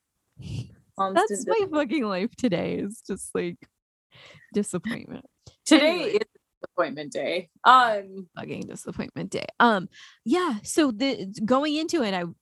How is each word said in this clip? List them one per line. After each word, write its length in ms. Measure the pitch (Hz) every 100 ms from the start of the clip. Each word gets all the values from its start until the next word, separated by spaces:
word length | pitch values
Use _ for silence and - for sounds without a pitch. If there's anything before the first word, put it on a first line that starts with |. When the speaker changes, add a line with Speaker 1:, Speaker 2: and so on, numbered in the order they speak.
| _ _ _ -
Speaker 1:
That's 280 | - - - - _ -
Speaker 2:
Constant 500 | 196 208 403 202 262
Speaker 1:
my 80 | 453
Speaker 2:
dis- 100 | 381
Speaker 1:
fucking 320 | 302 277 311 214
life 300 | 185 214 -
today, 400 | 247 175 185 175
is 260 | 202 220 -
just, 220 | 190 -
like, 240 | 185 175 - - _ _ _ _ - - - _
disappointment. 720 | 208 208 175 214 - - 78 - _ - _ -
Speaker 2:
Today 240 | 302 302
Speaker 1:
Anyway. 200 | 349 262
Speaker 2:
is 80 | - - _ _ _
disappointment 500 | - - 160 143 151
day. 380 | - 135 170 170 _
Um, 640 | - 254 240 208 196 190 180 -
Speaker 1:
Fucking 240 | - - -
disappointment 640 | - - - - - 190
day. 140 | - - -
Um, 300 | 233 202 175 - - _ 220
yeah, 320 | 349 359 208
so 280 | - - 285
the, 420 | 208 269 - 190 208
going 320 | 214 254 311 302
into 280 | 320 339
it, 100 | 220
I, 120 | 185 175 -